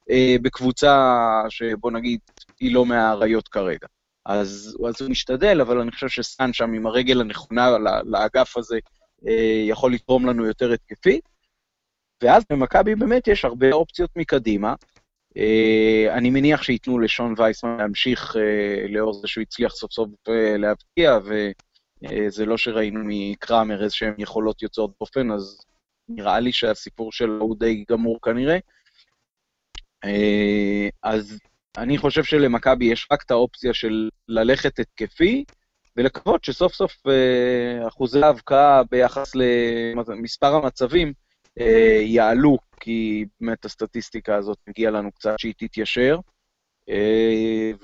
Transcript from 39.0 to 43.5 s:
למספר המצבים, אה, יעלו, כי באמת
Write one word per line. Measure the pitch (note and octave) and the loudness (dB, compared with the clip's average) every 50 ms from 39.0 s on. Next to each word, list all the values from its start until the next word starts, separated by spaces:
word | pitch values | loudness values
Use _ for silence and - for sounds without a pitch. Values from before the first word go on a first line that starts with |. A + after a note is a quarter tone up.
| B2 B2 - C#3 C#3 - - | 2 2 0 -4 -8 -6 -2
למספר | B2+ B2+ B2 A#2+ A#2+ A#2+ A#2 A#2 A#2 A#2 A#2 A#2 A#2+ A2+ A#2 G#2 A2 A#2 A#2 - - D3 C#3 D3 | 0 2 2 2 2 0 0 -2 -2 -4 -4 -6 -6 -8 -8 -8 -10 -10 -10 -4 0 2 2 2
המצבים, | D#3 D3 B2+ - - C3 A#2+ C3+ F3+ E3+ D3 C#3 _ _ _ _ _ _ _ _ - | 2 0 -2 -2 -2 -4 0 2 0 0 0 -6 _ _ _ _ _ _ _ _ -2
אה, | A#2 A2+ A2+ A2+ A2+ A2+ A2 G#2+ | 2 4 6 6 6 6 6 4
יעלו, | G#2+ A2 A2+ A#2 A2 G#2+ A2+ B2 D3 D3 C#3 - - _ _ _ | 2 2 2 4 4 4 4 4 4 4 4 2 -2 _ _ _
כי | - A2+ A2+ A2+ A2+ A2 G#2+ G#2+ G#2+ G2+ _ _ | -10 -6 -4 -4 -4 -4 -4 -4 -6 -8 _ _
באמת | A#2 A#2 | -6 -6